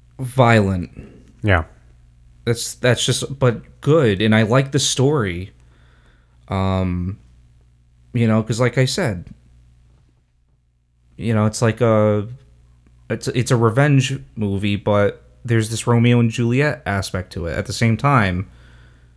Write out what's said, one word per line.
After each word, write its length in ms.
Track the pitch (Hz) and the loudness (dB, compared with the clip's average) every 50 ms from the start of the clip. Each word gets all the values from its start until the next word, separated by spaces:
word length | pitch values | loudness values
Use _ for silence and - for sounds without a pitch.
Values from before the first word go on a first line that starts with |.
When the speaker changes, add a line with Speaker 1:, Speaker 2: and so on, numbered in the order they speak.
| _ _ _ - | _ _ _ -12
Speaker 1:
violent. 720 | 131 120 - 131 127 117 117 110 101 95 95 90 85 - - - - - - - - - - - | -12 -4 0 2 4 4 4 4 2 0 -2 -4 -6 -8 -12 -18 -20 -20 -20 -20 -20 -20 -14 -4
Speaker 2:
Yeah. 220 | - 104 95 82 78 - - - - - - - - _ _ _ _ - - - - | 0 2 2 2 0 -4 -12 -20 -20 -20 -20 -20 -20 _ _ _ _ -20 -20 -10 -6
Speaker 1:
That's, 300 | 120 117 - - - - | -6 -4 -4 -6 -8 -6
that's 300 | - - 123 117 - - | -2 0 0 2 2 0
just, 320 | - 123 - - - 135 - | -2 -2 -2 -4 -8 -4 0
but 420 | 135 123 107 - - - - - | 0 0 0 -2 -8 -18 -20 -4
good, 400 | - 139 151 165 143 110 98 92 | 0 2 4 4 4 2 2 2
and 140 | 107 110 110 | 2 2 4
I 80 | 110 | 4
like 300 | 113 98 117 135 139 139 | 4 4 2 2 2 0
the 80 | - 139 | -2 -2
story. 720 | - - - - 127 139 156 143 107 95 87 87 95 101 - _ _ _ _ _ _ _ _ _ _ _ _ _ _ _ _ _ _ - | -2 -2 0 0 0 0 0 0 -2 -4 -4 -6 -10 -12 -16 _ _ _ _ _ _ _ _ _ _ _ _ _ _ _ _ _ _ -6
Um, 680 | 95 95 95 95 95 95 92 90 90 90 87 95 104 - - - _ - _ _ _ _ _ _ _ _ _ _ _ _ _ _ | -4 -2 -2 0 0 0 -2 -2 -2 -4 -4 -6 -8 -10 -14 -20 _ -20 _ _ _ _ _ _ _ _ _ _ _ _ _ _
you 140 | - 120 117 | -2 0 2
know, 160 | 113 110 110 | 2 2 2
'cause 160 | 107 - 113 104 | 0 -2 -2 0
like 160 | 127 120 - 135 | 0 0 0 0
I 60 | 131 | 0
said, 400 | 131 - - 185 117 95 87 - - - - _ _ - - _ _ _ _ _ _ _ _ _ _ _ _ _ _ _ _ _ _ _ _ _ _ _ _ _ _ _ _ _ _ _ | 0 -2 -2 -4 -4 -4 -6 -10 -14 -20 -20 _ _ -20 -20 _ _ _ _ _ _ _ _ _ _ _ _ _ _ _ _ _ _ _ _ _ _ _ _ _ _ _ _ _ _ _
you 160 | - 87 117 | -8 -4 -2
know, 140 | 113 107 107 | 0 0 0
it's 160 | 110 107 - | 0 0 0
like 180 | 120 113 107 - | 0 0 0 2
a, 460 | 123 113 110 107 107 107 104 107 101 110 123 - - _ _ _ _ _ _ _ _ _ _ _ _ - | 2 2 4 4 4 2 2 0 -4 -8 -12 -18 -20 _ _ _ _ _ _ _ _ _ _ _ _ -10
it's, 200 | 113 113 - - | -10 -8 -6 -4
it's 220 | - 123 120 - | -4 -2 0 0
a 40 | 131 | 2
revenge 600 | 113 117 113 104 131 143 151 139 135 131 - 135 139 - - - | 2 2 2 2 2 2 4 4 2 2 0 -4 -8 -12 -14 -8
movie, 420 | - 107 101 98 98 104 104 101 | -6 -4 -4 -2 -2 -2 -2 -2
but 460 | 101 - 107 104 104 101 98 - - - _ _ _ - | -2 0 0 2 2 2 0 -2 -6 -14 _ _ _ -4
there's 260 | 120 117 113 107 110 | 0 0 0 0 -2
this 160 | 117 110 - | -4 -4 0
Romeo 320 | 123 120 117 117 120 120 120 | 2 2 4 4 4 4 4
and 120 | 117 113 | 2 0
Juliet 520 | 113 - 117 117 120 131 147 151 - - - | 0 -2 -2 0 0 0 0 -2 -4 -4 -6
aspect 460 | 101 101 98 92 - - 92 90 - - | -4 -4 -4 -4 -4 -6 -8 -8 -8 -10
to 120 | - 82 | -8 -6
it 60 | 82 65 | -6 -6
at 100 | - 98 | -6 -6
the 60 | - | -6
same 240 | - - 120 113 110 | -4 0 0 0 2
time. 540 | 107 - 143 143 123 104 95 87 90 101 - - - - - - - - - - _ - _ _ | 0 0 2 2 2 2 0 -2 -4 -6 -8 -14 -20 -20 -20 -20 -20 -20 -20 -20 _ -20 _ _